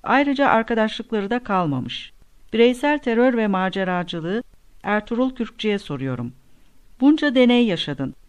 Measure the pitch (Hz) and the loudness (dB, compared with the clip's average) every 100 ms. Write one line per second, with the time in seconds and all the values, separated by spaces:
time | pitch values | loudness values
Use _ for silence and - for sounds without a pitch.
0 | - 262 285 269 277 226 226 233 214 - | 2 0 2 2 2 2 2 0 0 -4
1 | 214 220 196 247 247 190 170 131 - - | -6 -6 -2 -4 -2 -2 0 -2 -6 -10
2 | - - - - - 220 233 247 294 294 | -14 -20 -20 -20 -6 4 4 4 0 0
3 | 247 226 254 240 214 190 190 196 185 180 | 0 2 2 2 0 0 -2 -2 -2 -4
4 | 175 170 165 214 - - - - - 208 | -4 -8 -6 -6 -8 -20 -20 -12 -4 -4
5 | 208 233 262 254 226 - 214 202 - 143 | -2 -2 -2 -2 -8 -4 -4 -4 -4 -8
6 | 135 123 120 - _ - - - - - | -6 -6 -8 -12 _ -20 -20 -20 -20 0
7 | 269 311 294 262 247 240 233 170 - 139 | 2 4 2 4 4 4 2 0 -4 -6
8 | 135 - | -8 -10